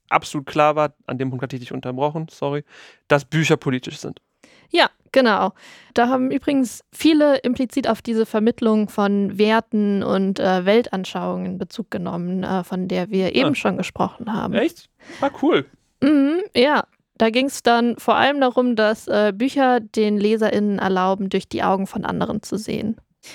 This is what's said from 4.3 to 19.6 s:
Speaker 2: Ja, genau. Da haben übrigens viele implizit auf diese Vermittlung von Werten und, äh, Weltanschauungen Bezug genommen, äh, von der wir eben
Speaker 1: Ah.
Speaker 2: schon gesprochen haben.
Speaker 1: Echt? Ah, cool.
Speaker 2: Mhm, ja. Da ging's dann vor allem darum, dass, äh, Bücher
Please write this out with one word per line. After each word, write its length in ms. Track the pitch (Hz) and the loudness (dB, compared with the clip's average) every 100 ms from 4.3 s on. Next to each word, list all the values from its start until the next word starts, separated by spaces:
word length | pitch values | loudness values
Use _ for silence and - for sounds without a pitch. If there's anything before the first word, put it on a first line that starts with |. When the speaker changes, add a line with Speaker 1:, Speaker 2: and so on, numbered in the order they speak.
| _ - _ - | _ -20 _ -4
Speaker 2:
Ja, 180 | 339 254 _ _ | 0 0 _ _
genau. 400 | 269 240 190 190 - - - - | 2 4 2 -2 -4 -20 -20 -6
Da 140 | - 240 | 0 2
haben 220 | 262 262 | 2 0
übrigens 540 | 277 - 277 247 - _ | -2 -2 -2 -2 -6 _
viele 460 | - 311 302 294 262 | 0 4 4 4 2
implizit 500 | 240 254 254 269 233 | 0 -2 -2 -2 -2
auf 140 | 220 | -2
diese 240 | - 220 220 | -2 -2 0
Vermittlung 600 | 220 220 - 220 214 208 | 2 0 0 2 2 0
von 500 | - 202 202 202 196 | 0 0 2 0 0
Werten 640 | 214 226 - 208 202 196 | 2 2 0 -2 0 0
und, 380 | - 196 190 190 | 0 0 0 0
äh, 240 | 190 185 | 0 2
Weltanschauungen 920 | 185 226 240 190 185 180 180 180 185 185 | 4 2 2 -6 -6 -6 -6 -6 -6 -8
Bezug 320 | 180 - - | -10 -10 -8
genommen, 520 | 196 180 175 175 185 | -8 -6 -6 -4 -4
äh, 220 | 180 185 | -2 -4
von 240 | 180 185 180 | -4 -6 -2
der 220 | 180 180 | -4 -2
wir 240 | 190 185 | -2 0
eben 160 | - 294 | 0 0
Speaker 1:
Ah. 40 | |
Speaker 2:
schon 220 | 269 208 180 | 0 -2 -4
gesprochen 560 | - - 185 - 214 | -8 -4 -4 -4 -8
haben. 220 | 214 - | -6 -2
Speaker 1:
Echt? 340 | 190 330 - _ _ - - | -2 -2 -4 _ _ -20 -6
Ah, 100 | 277 - | -4 0
cool. 240 | 294 190 - _ _ - | 2 2 -2 _ _ -2
Speaker 2:
Mhm, 380 | 269 294 277 339 415 | 2 4 4 0 -2
ja. 300 | - 285 262 - _ _ - | 2 2 2 -2 _ _ -2
Da 140 | 226 | 0
ging's 340 | 240 269 - | 2 -2 0
dann 320 | 240 233 240 226 | 2 2 2 -2
vor 160 | - | 0
allem 260 | 220 254 285 | 4 4 2
darum, 360 | 254 254 247 220 | 0 2 0 2
dass, 320 | 214 220 - | 0 0 -2
äh, 240 | 208 214 | 2 2
Bücher 460 | 196 262 277 | 0 -2 2